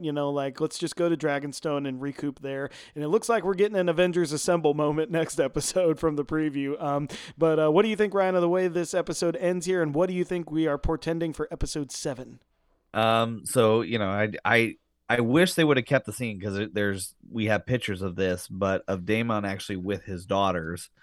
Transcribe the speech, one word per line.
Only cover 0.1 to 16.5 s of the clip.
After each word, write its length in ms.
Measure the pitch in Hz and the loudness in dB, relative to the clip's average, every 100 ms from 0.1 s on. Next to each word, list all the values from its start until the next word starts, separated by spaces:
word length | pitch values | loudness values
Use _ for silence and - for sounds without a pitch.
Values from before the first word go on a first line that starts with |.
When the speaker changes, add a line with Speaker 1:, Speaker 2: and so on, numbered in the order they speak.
Speaker 1:
know, 180 | 147 143 | -2 -2
like, 300 | 143 139 127 | -2 -4 -4
let's 180 | 156 - | -4 -4
just 160 | 165 | -6
go 140 | - 170 | 0 0
to 80 | 160 | 0
Dragonstone 720 | 151 143 143 - 160 143 139 | 0 -2 -4 -8 -4 -4 -4
and 120 | 127 | -6
recoup 400 | 143 139 143 131 | -8 -6 -8 -6
there." 300 | 139 135 139 - - | -8 -6 -8 -10 -14
And 80 | 151 | -8
it 60 | 151 | 0
looks 200 | 214 233 | 0 2
like 160 | 226 | 0
we're 100 | 180 | 0
getting 240 | 185 208 196 | 2 2 4
an 100 | 180 | 2
Avengers 420 | 165 180 175 156 | 4 2 2 0
Assemble 420 | 147 - 175 151 | 0 0 2 2
moment 360 | 151 147 151 156 | 2 2 0 0
<laughs> 80 | 165 | 0
next 220 | 156 - | 0 0
episode 580 | 135 147 - 185 170 151 | 0 -2 -2 2 2 2
from 180 | 160 147 | 0 -2
the 80 | |
preview. 560 | 143 156 151 139 139 151 | -2 -2 0 -2 -4 -4
Um, 280 | 151 143 147 - - - | -2 -2 -2 -8 -14 0
but, 200 | 160 156 | 4 6
uh, 120 | 156 | 6
what 100 | 165 | 6
do 60 | 220 | 4
you 80 | 214 | 2
think, 160 | 208 | 2
Ryan, 200 | 196 185 | 2 2
of 80 | 185 | 4
the 60 | 170 | 4
way 200 | 185 185 | 2 2
this 240 | 170 165 | 0 0
episode 420 | 180 170 156 170 165 | -2 -2 -2 -2 0
ends 300 | 180 180 170 | 0 0 0
here, 160 | 185 | 0
and 120 | 156 | 0
what 140 | 147 185 | 2 0
do 60 | |
you 100 | 180 | 0
think 260 | 170 180 160 | -2 -4 -4
we 160 | 156 156 | -2 0
are 120 | 143 | 0
portending 540 | - 160 165 165 165 | -2 -2 -2 -2 -2
for 160 | 147 151 | -4 -8
episode 400 | 165 147 156 139 | -4 -4 -4 -6
seven? 500 | - 156 127 117 123 _ _ _ _ _ | -6 -8 -8 -12 -18 _ _ _ _ _
Speaker 2:
Um, 520 | 107 113 113 117 113 | 0 2 4 2 -4
so, 360 | - 131 110 113 | 0 4 6 4
you 180 | 98 117 | 2 0
know, 100 | 95 | 0
I, 220 | 101 107 - | 0 -2 -2
I, 320 | 104 117 113 - _ _ - | 2 4 2 -4 _ _ -2
I 120 | 120 | 0
wish 340 | 117 151 180 | 2 4 4
they 100 | - | 4
would 120 | 156 131 | 4 4
have 100 | - | 2
kept 200 | 139 - | 0 0
the 60 | |
scene 280 | 110 117 98 | -6 -8 -6
'cause 160 | 104 | -4